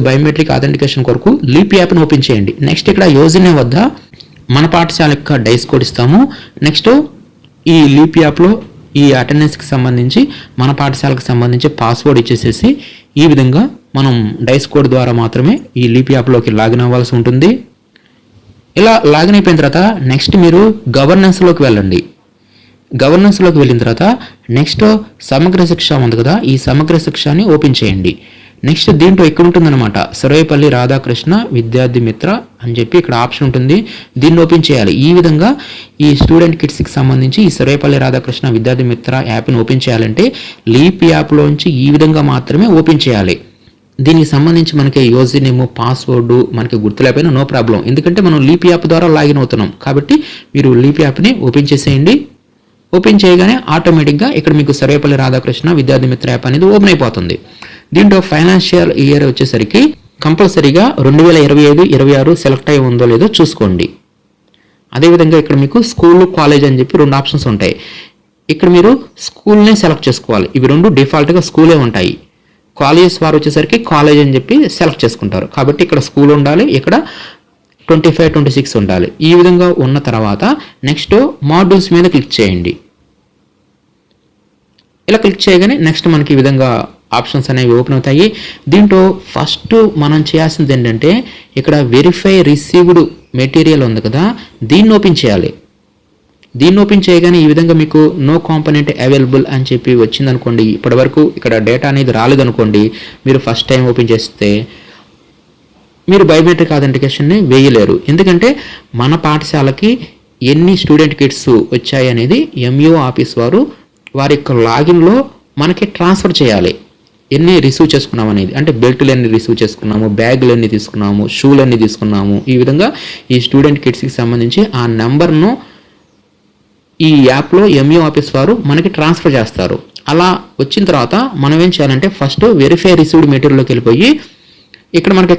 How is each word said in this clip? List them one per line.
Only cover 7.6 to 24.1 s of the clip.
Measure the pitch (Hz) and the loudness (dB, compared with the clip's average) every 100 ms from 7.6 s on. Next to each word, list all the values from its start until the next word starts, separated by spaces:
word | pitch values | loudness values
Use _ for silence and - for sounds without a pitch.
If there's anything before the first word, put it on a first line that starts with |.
| 165 165 | 0 4
ఈ | 143 139 | 4 4
లీప్ | 160 170 | 2 2
యాప్‌లో | 151 151 180 220 - - - 143 | 0 2 0 0 -6 -20 -8 0
ఈ | 143 131 | 2 2
అటెండెన్స్‌కి | 127 151 151 - - | 0 0 0 -4 -6
సంబంధించి, | 135 127 123 127 214 285 - - - | -4 -2 -2 0 0 -2 -4 -14 -4
మన | 131 139 | -2 -2
పాఠశాలకు | 143 135 139 127 - | -4 -2 -4 -4 -4
సంబంధించి | 123 123 123 147 147 | -2 0 0 -2 -2
పాస్వర్డ్ | 117 120 151 123 | -4 0 0 0
ఇచ్చేసేసి, | 117 117 131 - 247 285 - - _ 143 | 0 -2 -2 -2 -2 -2 -8 -20 _ 0
ఈ | 160 | 2
విధంగా | 139 127 147 262 - _ 135 | 2 2 0 -2 -6 _ -2
మనం | 135 117 107 - 117 | 0 0 -2 -4 -2
డైస్ | 139 - | -2 0
కోడ్ | 147 139 127 | 0 0 0
ద్వారా | 123 120 | 0 -2
మాత్రమే | 117 123 147 277 - 123 | -2 0 0 -2 -4 -4
ఈ | 120 120 | 0 0
లీప్ | 131 135 | 2 0
యాప్‌లోకి | 127 120 117 107 | 2 0 0 0
లాగిన్ | 113 120 123 | 0 0 0
అవ్వాల్సి | 123 120 120 | 0 0 -2
ఉంటుంది. | 117 127 180 254 - _ _ _ _ _ _ _ _ _ _ - | 0 2 0 0 -8 _ _ _ _ _ _ _ _ _ _ 0
ఇలా | 220 - 147 151 | 2 2 2 2
లాగిన్ | 175 202 | 2 2
అయిపోయిన | 180 160 | 2 2
తర్వాత | 143 165 202 196 131 | 0 0 -2 -2 -2
నెక్స్ట్ | 135 - 196 170 | -2 0 2 4
మీరు | 175 220 214 127 135 | 4 2 0 -4 0
గవర్నెన్స్‌లోకి | 139 190 190 185 180 156 131 | 2 2 2 2 2 2 0
వెళ్ళండి. | 104 98 90 - _ _ _ _ _ _ _ - 127 | 0 0 -4 -6 _ _ _ _ _ _ _ -12 -2
గవర్నెన్స్‌లోకి | 135 175 202 196 180 156 | 2 4 2 2 2 2
వెళ్ళిన | 127 117 | 2 2
తర్వాత | 117 113 190 | -2 0 0